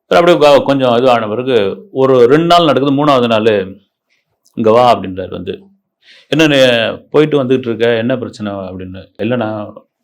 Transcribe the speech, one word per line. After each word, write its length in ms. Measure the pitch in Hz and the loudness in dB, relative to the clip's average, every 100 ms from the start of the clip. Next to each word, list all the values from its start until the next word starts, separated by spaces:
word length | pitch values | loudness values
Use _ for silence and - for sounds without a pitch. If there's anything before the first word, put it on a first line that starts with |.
| - | -2
அப்புறம் 240 | 175 175 | 2 2
அப்படியே 40 | 156 | 4
கொ-, 240 | 147 143 | 4 4
கொஞ்சம் 340 | 139 139 127 117 | 2 0 0 0
இது 140 | 127 | 2
ஆன 180 | 117 104 | 0 -2
பிறகு 260 | 113 131 117 98 98 - | -6 -2 -2 -2 -6 -8
ஒரு 340 | 135 135 127 120 | -2 2 4 4
ரெண்டு 200 | 151 170 | 4 4
நாள் 180 | 175 | 2
நடக்குது, 400 | 156 127 143 139 | 2 0 0 0
மூணாவது 220 | 147 131 120 | 0 0 0
நாள், 240 | 110 110 104 92 - _ _ _ _ _ _ _ | 0 0 0 -4 -12 _ _ _ _ _ _ _
"இங்க 180 | 120 110 | -4 0
வா" 120 | 117 123 | 4 4
அப்படின்றாரு 400 | 104 95 92 92 | 2 -4 -10 -12
வந்து. 260 | 92 90 - _ _ _ _ _ _ _ | -10 -12 -12 _ _ _ _ _ _ _
"என்ன 180 | 147 156 | 0 2
நீ 120 | 139 127 117 107 - - | 4 2 2 -2 -6 -2
போயிட்டு 320 | 147 156 147 | 0 2 0
வந்துகிட்டு 240 | 123 127 120 | -2 -2 -4
இருக்க, 300 | 107 117 113 | -2 -2 0
என்ன 200 | 117 123 | -2 -6
பிரச்சனை?" 360 | 107 - 104 | -8 -10 -10
அப்படின்னு. 560 | 98 92 95 92 92 - - | -10 -12 -14 -16 -18 -18 -8
"இல்லைண்ணா, 300 | 107 123 110 107 104 - _ _ | -6 -4 -6 -8 -14 -18 _ _